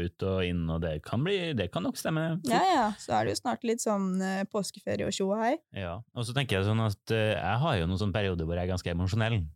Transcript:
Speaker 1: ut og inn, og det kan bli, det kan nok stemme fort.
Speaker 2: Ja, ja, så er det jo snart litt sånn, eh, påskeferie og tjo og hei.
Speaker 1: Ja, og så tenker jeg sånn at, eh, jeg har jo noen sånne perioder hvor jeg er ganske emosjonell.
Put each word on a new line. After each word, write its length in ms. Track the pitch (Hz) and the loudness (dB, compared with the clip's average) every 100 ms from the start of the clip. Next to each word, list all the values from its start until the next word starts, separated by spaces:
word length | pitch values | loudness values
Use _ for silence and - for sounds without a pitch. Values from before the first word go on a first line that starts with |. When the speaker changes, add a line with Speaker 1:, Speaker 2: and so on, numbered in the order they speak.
Speaker 1:
ut 220 | 87 - 95 | -2 -2 -2
og 160 | 95 90 | 0 0
inn, 220 | 87 80 | 0 0
og 140 | 82 | 0
det 80 | 85 78 | -2 -4
kan 220 | - 117 160 | -4 -2 0
bli, 120 | 202 165 131 | 0 0 -2
det 160 | 90 | -2
kan 140 | 165 269 | -2 -4
nok 100 | - | -4
stemme 300 | - 156 160 165 | -2 -2 -2 -2
fort. 160 | 262 | 0
Speaker 2:
Ja, 80 | 233 381 | 2 4
ja, 160 | 320 214 208 | 4 2 -2
så 160 | - - | -2 0
er 100 | 190 | 0
det 80 | |
jo 60 | 208 | -2
snart 240 | 262 226 233 | -2 -2 -2
litt 160 | 233 | 0
sånn, 300 | 226 202 190 185 | 0 0 0 0
eh, 220 | 190 190 196 | 0 -2 -2
påskeferie 600 | 214 190 - - 202 196 | -2 -4 -6 -4 -2 -2
og 80 | - | 0
tjo 160 | 196 | 0
og 100 | 208 | 2
hei. 140 | 226 320 - | 0 0 -4
Speaker 1:
Ja, 220 | - 90 92 | -8 -6 -8
og 240 | - 123 117 | -8 -6 -2
så 80 | 131 | 0
tenker 220 | 131 95 | 2 2
jeg 80 | 101 | 4
sånn 160 | 110 113 | 2 2
at, 160 | 101 - | -2 -2
eh, 220 | 113 107 | 2 2
jeg 240 | 101 90 113 | 2 0 2
har 160 | 165 107 | 2 2
jo 80 | 82 | 2
noen 140 | 92 | 0
sånne 100 | 104 98 | 0 0
perioder 260 | 98 87 80 | 0 0 0
hvor 140 | 87 | 0
jeg 80 | 90 | 0
er 60 | 90 | -2
ganske 180 | 92 | -2
emosjonell. 460 | 85 92 107 113 113 78 | 0 0 2 2 0 -2